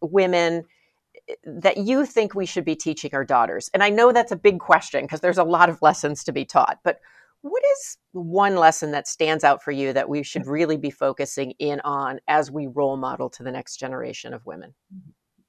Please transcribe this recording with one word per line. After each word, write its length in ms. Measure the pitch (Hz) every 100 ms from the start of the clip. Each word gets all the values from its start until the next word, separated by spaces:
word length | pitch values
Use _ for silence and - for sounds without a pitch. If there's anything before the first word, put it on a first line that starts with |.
women, 640 | 156 190 185 175 170 170 165 _ _ _ _ - -
eh, 60 | -
that 320 | - 160 190 -
you 300 | 202 262 277
think 280 | - 214
we 120 | 196 180
should 180 | -
be 100 | 160
teaching 360 | 156 165 151 147
our 120 | 139 131
daughters. 420 | 127 113 98 -
And 80 | 190
I 80 | 202
know 200 | 208 240
that's 220 | 240 233
a 40 | -
big 240 | 208 180
question 460 | - 165 - 139 139
'cause 140 | 160
there's 160 | 180 175
a 80 |
lot 240 | 165 170 175
of 140 | 156
lessons 420 | 151 - 147 147
to 80 | -
be 140 | 151 135
taught, 320 | 147 - -
but 160 | 180 - _ _ _ _
what 200 | 285 466 554 554
is 200 | - - _
one 440 | 185 170 180 202 190
lesson 340 | 160 160 151
that 140 | 147 -
stands 380 | - 156 156
out 180 | 156 139
for 80 | -
you 200 | 139 135
that 160 | 131 -
we 140 | 147
should 240 | 135 - 131
really 320 | 151 160 156
be 120 | 143
focusing 600 | - 139 135 139 - 131 -
in 220 | 147 143
on 360 | 147 143 135 135 -
as 240 | 151 139
we 160 | 147 143
role 280 | 127 139 135
model 320 | 131 127 127
to 120 | -
the 100 | 127
next 240 | 127 - -
generation 560 | 131 131 123 - 120
of 140 | 123 120
women? 280 | 90 - _ _ 190 - _ _ _